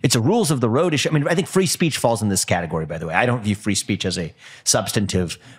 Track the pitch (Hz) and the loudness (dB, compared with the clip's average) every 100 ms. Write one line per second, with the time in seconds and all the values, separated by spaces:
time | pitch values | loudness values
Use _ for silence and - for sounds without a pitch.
0 | 131 120 120 233 165 139 117 123 175 147 | 0 2 2 2 2 2 2 2 2 0
1 | 160 156 151 165 160 - 190 - 170 - | 0 0 0 0 0 0 0 0 -2 2
2 | 123 113 107 95 - 90 85 80 78 80 | 0 2 0 0 0 -2 -2 -4 -4 -6
3 | 80 85 123 123 107 98 107 95 - 101 | -4 0 2 0 -2 -2 -2 -4 -2 -2
4 | 98 90 80 - - - - 123 104 113 | -2 -4 -6 -8 -20 -10 -2 0 0 -2
5 | 98 95 87 - - | 0 -2 -2 -6 -16